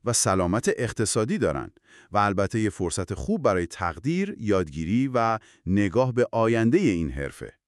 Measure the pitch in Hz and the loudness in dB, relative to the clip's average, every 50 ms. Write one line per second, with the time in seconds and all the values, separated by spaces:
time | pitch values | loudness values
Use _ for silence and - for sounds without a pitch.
0 | - 117 117 - - - 95 95 90 87 95 113 - 202 - - 85 - - - | -4 -2 -2 0 2 2 2 2 2 2 0 0 0 0 0 0 -4 -6 -2 -2
1 | 110 - - 120 110 120 202 202 117 85 73 67 58 50 _ _ _ _ - - | -2 0 0 0 0 0 0 0 0 0 0 -2 -6 -10 _ _ _ _ -20 -20
2 | - _ - 101 104 101 98 92 98 95 - 110 110 104 - - 92 85 - - | -20 _ 0 2 2 2 2 0 -2 0 0 -2 -2 -2 -2 -2 -4 -4 -4 -4
3 | 92 - 101 - 65 170 220 202 135 117 98 90 87 85 - - 92 85 82 87 | -6 -6 -8 -8 -4 -4 -4 0 2 2 2 2 -2 -4 -4 -4 -4 -4 -4 -4
4 | 107 139 170 180 196 202 - - 117 104 98 95 90 76 69 80 80 85 104 123 | -4 -2 0 0 -2 -4 -6 -6 -2 0 2 2 0 -2 -4 -6 -2 0 0 0
5 | 135 135 127 120 113 113 113 110 _ - _ _ _ 85 92 104 101 98 85 117 | 0 0 0 0 2 2 0 -2 _ -14 _ _ _ 0 2 2 2 2 2 2
6 | 131 127 117 123 120 - - 113 113 113 117 113 113 113 131 190 196 135 95 85 | 2 2 2 0 0 0 2 2 2 2 2 2 2 4 4 4 4 2 2 0
7 | 82 71 62 67 71 69 - - - 50 _ _ _ | -2 -4 -4 -6 -8 -8 -10 -12 -16 -16 _ _ _